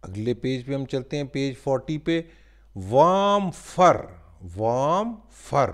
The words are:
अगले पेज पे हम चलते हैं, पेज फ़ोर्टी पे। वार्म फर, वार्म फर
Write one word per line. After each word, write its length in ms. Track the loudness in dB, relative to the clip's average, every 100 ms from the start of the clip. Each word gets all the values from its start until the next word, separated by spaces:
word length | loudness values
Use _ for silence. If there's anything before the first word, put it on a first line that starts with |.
अगले 320 | -12 -6 -4
पेज 320 | -2 -2 -6 -4
पे 80 |
हम 100 | -6 -4
चलते 300 | -6 -6 -8
हैं, 100 | -6
पेज 280 | -4 -4 -4
फ़ोर्टी 400 | -4 -4 -2 -6
पे। 200 | -2 -2 -4 -18 -20 -20 _ -14
वार्म 720 | 0 6 6 6 2 2 -2
फर, 460 | -8 -12 4 6 6 0 -16 -20 -20 -16 -4
वार्म 600 | -2 0 0 0 -2 -8 -18
फर 420 | -20 -4 0 0